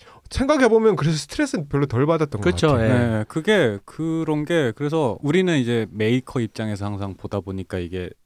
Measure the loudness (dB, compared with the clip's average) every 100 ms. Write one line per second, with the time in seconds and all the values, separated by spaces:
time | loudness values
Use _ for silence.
0 | -20 -20 -10 -4 0 4 4 6 4 2
1 | 0 -2 -4 -4 -2 -2 -4 -2 0 0
2 | 2 0 0 -2 -2 2 2 4 4 2
3 | 2 0 -4 -4 2 2 2 0 -10 -8
4 | -4 -2 -2 -2 0 0 0 -2 -2 0
5 | 0 -2 0 2 2 2 2 0 -2 0
6 | 2 2 0 -4 -4 -4 -6 -4 -4 -6
7 | -8 -8 -6 -6 -6 -8 -6 -6 -6 -6
8 | -8 -12